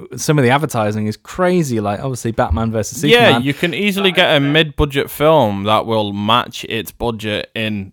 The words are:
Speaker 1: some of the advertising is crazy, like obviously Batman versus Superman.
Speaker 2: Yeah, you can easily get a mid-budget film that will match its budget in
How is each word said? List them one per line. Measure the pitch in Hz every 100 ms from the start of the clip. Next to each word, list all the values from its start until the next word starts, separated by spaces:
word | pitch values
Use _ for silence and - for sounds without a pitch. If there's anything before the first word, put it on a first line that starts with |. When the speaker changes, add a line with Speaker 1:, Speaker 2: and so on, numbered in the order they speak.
| - 127
Speaker 1:
some | - 151
of |
the | 120
advertising | 139 147 120 107 107 107
is | 107
crazy, | - - 180 180 147 113
like | 104 101
obviously | 135 123 117
Batman | 113 120 113 113
versus | 110 104 -
Superman. | 151 240 220
Speaker 2:
Yeah, | 120
you | 131
can | 135 175
easily | 143 208 190 196
get | 185 170
a | 147
mid-budget | 139 156 160 - 147 139 -
film | - 147 160 110 98
that | 101 107
will | 110 110 104
match | 101 104 120 - - -
its | 113 90
budget | - 117 110 107 104 -
in | 113 110 104 92